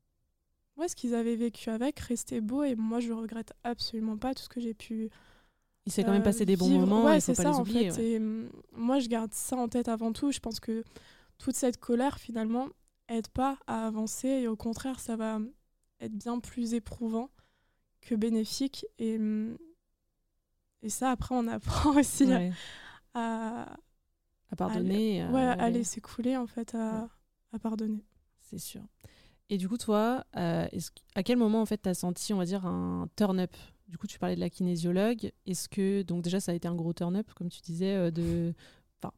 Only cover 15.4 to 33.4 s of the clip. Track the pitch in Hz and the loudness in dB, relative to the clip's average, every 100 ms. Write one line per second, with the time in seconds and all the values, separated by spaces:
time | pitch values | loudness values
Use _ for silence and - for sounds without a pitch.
15.4 | 226 - _ _ _ _ 226 208 233 240 | -6 -10 _ _ _ _ -8 -8 -6 -6
16.4 | - - 233 233 - - 226 226 254 _ | -6 -6 -2 -2 -4 -6 -2 -2 -4 _
17.4 | _ _ _ _ _ _ - 220 226 220 | _ _ _ _ _ _ -4 0 2 2
18.4 | 214 - 269 - 427 - 226 220 214 214 | 0 -2 -2 -4 -12 -4 -2 0 0 0
19.4 | 220 233 320 339 _ _ _ _ _ _ | -4 -8 -16 _ _ _ _ _ _ _
20.4 | _ _ _ _ 220 - 262 247 - 254 | _ _ _ _ -8 -2 0 0 0 0
21.4 | 233 220 - - 302 285 262 - 277 180 | 0 -2 -2 2 6 6 4 4 4 6
22.4 | 180 175 - - - - _ 240 226 226 | 2 -4 -10 -16 -20 -20 _ -6 -4 -4
23.4 | 220 233 - - _ _ _ _ _ _ | -4 -6 -10 -14 _ _ _ _ _ _
24.4 | _ - 180 180 185 202 220 180 170 254 | _ -4 -2 0 2 2 2 2 2 2
25.4 | 254 - 233 240 233 220 - - 240 262 | 4 2 2 2 -2 -6 -8 -4 0 0
26.4 | 240 240 226 226 220 220 226 - _ _ | -2 -6 -6 -4 -2 -2 -6 -12 _ _
27.4 | _ 220 220 220 220 214 - _ _ _ | _ -6 -4 -2 -2 -4 -8 _ _ _
28.4 | - 175 - 202 202 _ - - - _ | -14 -12 -10 -12 -16 _ -20 -20 -20 _
29.4 | _ 202 185 240 - 208 226 262 - - | _ -2 0 -2 2 4 4 0 -4 -2
30.4 | 170 165 165 190 - - _ 202 185 247 | 0 0 0 -4 -8 -12 _ -4 2 4
31.4 | 214 220 214 214 190 180 180 175 - 202 | 6 4 2 0 0 0 -2 -4 -2 0
32.4 | 175 196 180 180 180 180 170 - 208 185 | 0 -2 -2 -2 -2 -2 -4 2 2 4